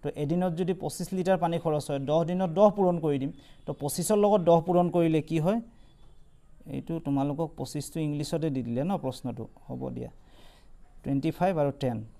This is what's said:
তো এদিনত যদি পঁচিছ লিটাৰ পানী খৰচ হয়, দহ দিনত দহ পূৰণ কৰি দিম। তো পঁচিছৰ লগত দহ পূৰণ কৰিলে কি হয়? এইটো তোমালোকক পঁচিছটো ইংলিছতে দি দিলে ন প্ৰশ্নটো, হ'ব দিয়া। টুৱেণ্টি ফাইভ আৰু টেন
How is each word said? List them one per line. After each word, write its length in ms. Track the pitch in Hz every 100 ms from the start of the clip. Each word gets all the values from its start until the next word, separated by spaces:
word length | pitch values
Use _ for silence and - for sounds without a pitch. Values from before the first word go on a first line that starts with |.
তো 60 | 147 139
এদিনত 300 | 147 170 185 165
যদি 120 | 185 185
পঁচিছ 260 | 147 - 175 185
লিটাৰ 200 | 180 190
পানী 140 | 170 170
খৰচ 200 | 165 151 -
হয়, 100 | 143 139
দহ 100 | 156 165
দিনত 220 | 180 185 160
দহ 100 | 208 202
পূৰণ 200 | 185 175
কৰি 120 | 156 143
দিম। 80 | 139 - - - -
তো 40 | 143
পঁচিছৰ 360 | 143 - 170 214
লগত 160 | 208 208 170
দহ 100 | 170 165
পূৰণ 200 | 180 175
কৰিলে 260 | 175 165 160 151
কি 100 | 165
হয়? 140 | 156 226 233 - - - - - - - - - - 135
এইটো 160 | - 165 151
তোমালোকক 420 | 139 139 147 160 -
পঁচিছটো 400 | 127 147 139 160 156
ইংলিছতে 420 | 147 139 165 160
দি 60 | 131
দিলে 200 | 117 117 156
ন 20 | 190
প্ৰশ্নটো, 400 | 135 127 131 117 110 - -
হ'ব 160 | 131 131 120
দিয়া। 140 | 120 - - - - - - - - -
টুৱেণ্টি 280 | - 139 160 151
ফাইভ 160 | 180 170
আৰু 100 | 143 139
টেন 160 | 131 117 110 -